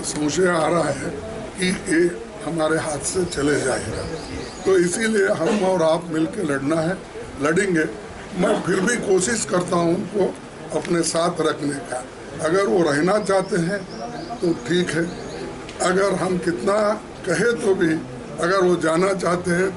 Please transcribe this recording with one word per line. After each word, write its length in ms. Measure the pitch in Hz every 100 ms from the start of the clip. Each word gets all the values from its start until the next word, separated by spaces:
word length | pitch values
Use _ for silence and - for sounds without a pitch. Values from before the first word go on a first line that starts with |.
| -
संशय 420 | 151 151 151 185
आ 180 | 170 156
रहा 220 | 170 147
है 180 | 135 165 - - - - -
कि 100 | 185 - -
ये 120 | 160 175 - - - 147
हमारे 320 | 165 156 156
हाथ 240 | 156 143 -
से 180 | 190 170
चले 320 | 147 143 135
जाएगा, 420 | 127 110 101 - - 160 - - - - 190
तो 120 | 190
इसीलिए 480 | 175 226 220 220 196 208
हम 280 | 160 214 185
और 180 | 185
आप 260 | 160 165 170
मिलके 320 | 160 160 214 160
लड़ना 340 | 139 135 160
है, 160 | 160 190 - - - -
लड़ेंगे। 440 | 143 170 208 165 - - - - - 185
मैं 120 | 208 202
फिर 180 | - 196
भी 140 | 185 240
कोशिश 420 | - 185 180 220 -
करता 320 | 180 175 175
हूँ 180 | 170 175
उनको 300 | 180 202 190 - - - - 160
अपने 220 | 160 170 165
साथ 360 | 165 170 -
रखने 340 | 156 147 143 139 -
का। 140 | 127 - - - 147 160
अगर 200 | 190 202
वो 140 | 208
रहना 340 | 165 143 175 214
चाहते 360 | 196 196 185 190
हैं 180 | 165 202 185 - - 151 - -
तो 100 | 175 156 -
ठीक 220 | 175 175
है, 120 | 156 170 - - - - - - -
अगर 300 | 180 185 196 185
हम 220 | 180 180
कितना 380 | 175 170 196 208 208 214 - - 190
कहे 260 | 165 233 233
तो 120 | 226 185
भी 180 | 170 156 - - - -
अगर 220 | 170 196
वो 120 | 180 170
जाना 320 | 160 165 190 190
चाहते 360 | 170 175 175
हैं 180 | 175 190